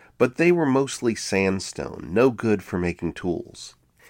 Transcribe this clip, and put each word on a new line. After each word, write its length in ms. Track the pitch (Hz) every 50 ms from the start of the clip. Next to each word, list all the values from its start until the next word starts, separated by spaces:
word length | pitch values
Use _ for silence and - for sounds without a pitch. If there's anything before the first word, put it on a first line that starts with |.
| - _ _ -
but 180 | 123 123 123
they 140 | - 170 175
were 140 | 175 170 156
mostly 500 | 135 127 135 139 127 - - 123 117 107
sandstone, 920 | - - - 104 98 98 95 95 98 - - - - 71 - - - - 64
no 200 | 87 110 127 135
good 320 | 113 101 113 110 104 95
for 160 | - - - 90
making 340 | 87 87 85 - 87 82
tools. 640 | - - - 90 82 - - - - - - - - _ _ _ _ _ _